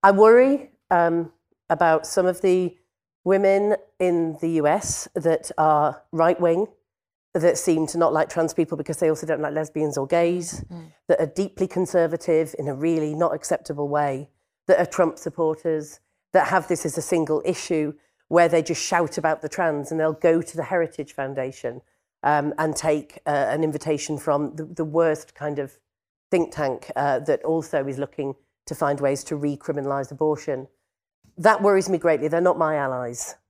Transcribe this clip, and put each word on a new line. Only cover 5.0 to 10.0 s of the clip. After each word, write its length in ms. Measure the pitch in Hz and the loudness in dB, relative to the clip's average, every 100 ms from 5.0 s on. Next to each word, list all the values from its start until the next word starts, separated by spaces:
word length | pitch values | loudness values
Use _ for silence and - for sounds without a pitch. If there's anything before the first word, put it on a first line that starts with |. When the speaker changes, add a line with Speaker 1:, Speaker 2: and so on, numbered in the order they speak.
| - | -6
Speaker 1:
that 360 | - 156 160 - - | -2 0 0 -2 0
are 440 | 156 151 147 - _ | 2 4 2 -2 _
right-wing, 560 | 160 165 180 175 170 214 _ _ _ _ _ _ | 0 2 4 2 0 -2 _ _ _ _ _ _
that 240 | 180 170 - | 0 2 2
seem 280 | - 160 156 | 0 0 0
to 100 | 170 | 0
not 140 | 165 | 2
like 160 | 156 156 | 2 -2
trans 240 | - 160 | -2 -2
people 220 | 156 160 156 | -2 -4 -4
because 200 | 147 156 | -8 -2
they 100 | 165 | 0
also 160 | 156 160 | 0 -4
don't 140 | 147 | -4
like 120 | 151 | -4
lesbians 440 | 147 156 151 151 | -4 -6 -4 -2
or 80 | 143 | -2